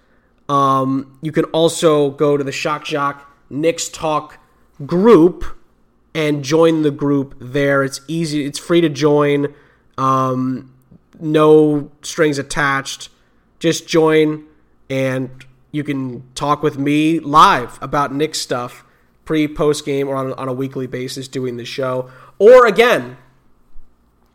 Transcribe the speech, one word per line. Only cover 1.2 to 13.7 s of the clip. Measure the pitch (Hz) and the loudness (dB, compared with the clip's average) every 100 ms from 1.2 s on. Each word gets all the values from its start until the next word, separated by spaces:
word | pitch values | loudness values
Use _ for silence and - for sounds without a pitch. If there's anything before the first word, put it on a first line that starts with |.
you | 160 | -6
can | 156 160 | -4 -2
also | 160 165 - 170 151 143 | 0 0 2 2 2 0
go | 135 147 143 | 0 0 0
to | |
the | 135 | -2
Shock | - 160 147 | -6 -6 -6
Jock | - 147 143 143 - _ _ | -6 -4 -4 -6 -16 _ _
Knicks | 135 160 165 - | -4 -2 -2 -8
Talk | - 160 151 - - _ _ _ _ 139 | -8 -4 -4 -6 -18 _ _ _ _ -4
group | 175 220 190 175 170 - - _ _ _ _ _ 160 | 2 6 8 6 0 -8 -10 _ _ _ _ _ -6
and | 151 147 | -4 -4
join | 131 160 165 160 | 0 2 4 2
the | 151 | -2
group | 135 143 143 135 - | -2 -2 -2 -2 -12
there. | 123 139 139 139 | -8 -2 0 0
It's | 135 135 - | -2 -6 -8
easy. | 165 160 147 | -6 -4 -4
It's | 143 - | -6 -10
free | - 170 | 0 0
to | 165 | 2
join. | 131 147 147 143 143 143 - _ _ _ - | 0 2 2 2 0 -2 -8 _ _ _ -4
Um, | 135 131 131 127 131 127 - _ _ - _ - | -2 0 -2 -2 -4 -6 -12 _ _ -20 _ -10
no | 160 156 156 156 151 147 143 _ | -2 2 6 6 6 0 -6 _
strings | - - 156 139 | -12 -2 0 0
attached. | 135 170 143 139 135 - - _ _ _ _ _ | -6 -4 -2 -2 -6 -14 -18 _ _ _ _ _
Just | 170 | -4